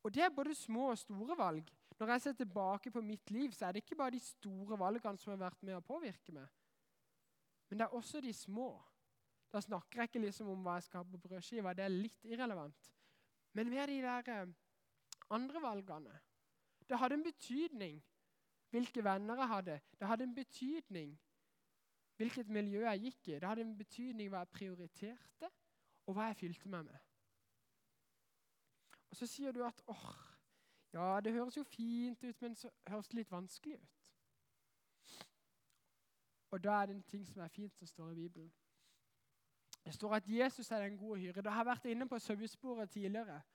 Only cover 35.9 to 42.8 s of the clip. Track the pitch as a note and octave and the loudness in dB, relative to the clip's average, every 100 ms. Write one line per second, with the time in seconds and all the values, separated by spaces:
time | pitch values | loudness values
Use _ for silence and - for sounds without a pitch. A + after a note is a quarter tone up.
35.9 | _ _ _ _ _ _ F#3+ G3 G#3 G3+ | _ _ _ _ _ _ 0 4 6 4
36.9 | G3 - G3+ F#3+ F#3+ E3 - G#3 - E3+ | 0 -6 -8 -8 -8 -8 -8 -10 -10 -16
37.9 | - D#3+ E3 E3+ E3 E3 - _ _ _ | -12 -8 -6 -6 -8 -16 -20 _ _ _
38.9 | _ _ _ _ _ _ _ _ - - | _ _ _ _ _ _ _ _ -16 -12
39.9 | - G#3 G#3+ G3 A3+ C4 B3+ A3+ A3 G3+ | -4 2 4 4 6 6 4 0 0 0
40.9 | G3+ G#3+ G3+ F3+ F3+ G3 G#3+ A#3 A#3+ B3 | -2 -4 -2 -2 -2 2 4 4 2 2
41.9 | A#3 B3+ A#3 - G#3 A3 - C4 A#3 | 0 0 0 0 0 -2 -6 -6 -4